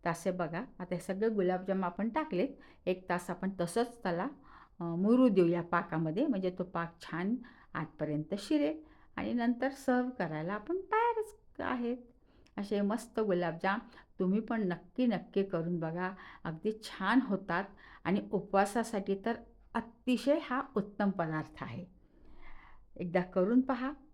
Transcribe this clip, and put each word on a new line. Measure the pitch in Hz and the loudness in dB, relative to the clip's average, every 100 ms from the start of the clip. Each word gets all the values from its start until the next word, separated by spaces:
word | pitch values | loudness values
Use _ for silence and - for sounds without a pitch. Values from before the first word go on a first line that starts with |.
| 180 | -2
तर | |
असे | 165 196 | -2 -2
बघा, | 180 165 165 254 - | -2 -2 -4 -8 -12
आता | 180 175 | -6 -6
हे | |
सगळे | - 190 226 | -4 0 0
गुलाबजाम | 208 185 180 190 190 | 2 2 0 0 0
आपण | 180 - 220 | 0 -2 -2
टाकलेत, | 311 311 180 269 - - - - | 0 0 0 0 -2 -20 -6 -2
एक | 185 - | -2 0
तास | 175 175 | -4 -2
आपण | 175 190 190 | -4 -4 -2
तसंच | 170 226 240 - | -2 0 -2 -2
त्याला, | 190 170 233 277 - - - - | -4 -2 -4 -8 -20 -20 -20 -8
अ, | |
मुरू | 170 170 196 247 254 | -4 2 4 8 8
देऊया | 190 170 170 | 8 6 4
पाकामध्ये, | 170 175 170 160 160 170 311 | 0 -2 0 0 0 2 2
म्हणजे | 202 185 180 | 2 0 -2
तो | |
पाक | 170 170 165 - | -4 -4 -6 -10
छान | - 160 190 247 - - - | -8 -4 -2 -2 -4 -20 -10
आतपर्यंत | - 156 - 151 151 156 202 | -8 -8 -4 -2 -2 -2 -6
शिरेल | - 302 294 311 - - - - | 0 2 2 -2 -10 -20 -12 -6
आणि | 208 | -2
नंतर | 233 240 240 262 | 0 0 2 -2
सर्व्ह | 269 - 247 247 | -2 0 2 0
करायला | 254 170 156 165 | -2 -4 -2 -4
आपण | 208 - 370 | -6 -4 -6
तयारच | 370 440 466 453 427 - - - | 0 2 2 0 -4 -10 -20 -8
आहेत. | - 254 233 247 - _ _ - - - | -4 -2 -2 -4 -10 _ _ -20 -14 -10
असे | 202 202 | -2 0
मस्त | 202 214 - - | 2 0 -2 -2
गुलाबजाम | 214 175 175 165 190 208 - - - - | 2 2 0 0 0 0 -4 -20 -20 -2
तुम्ही | 185 202 | 2 2
पण | 220 226 196 | 0 -2 0
नक्की | 170 - - 254 | -2 -6 0 2
नक्की | 185 - 196 | 2 0 -2
करून | 196 170 165 175 | 0 0 0 -2
बघा, | 160 170 185 196 - - | -2 -2 -4 -6 -16 -10
अगदी | - 160 214 214 | -8 -4 -4 -4
छान | - - 190 247 | -10 -4 4 4
होतात | 214 190 - 175 202 - - - | 4 -2 0 -2 -2 -12 -20 -6
आणि | - 202 202 | 0 0 0
उपवासासाठी | 202 - 196 202 233 226 208 196 196 226 | -4 2 2 4 2 -2 -4 -2 -2 -2
तर | 233 - - - | -4 -10 -20 -6
अतिशय | 233 - - - 247 277 311 | -6 -6 -8 0 2 4 2
हा | - 254 269 208 | 2 -4 -2 -4
उत्तम | 202 - 202 | -4 0 0
पदार्थ | 185 165 156 151 - | 2 -2 -2 -6 -10
आहे. | - 117 185 - - - - - - - - - - - | -10 -10 -12 -18 -20 -20 -20 -16 -14 -16 -18 -20 -20 -6
एकदा | 175 180 | 0 2
करून | 180 190 185 247 | 2 2 6 6
पहा. | 262 247 262 302 - | 4 0 -2 -6 -16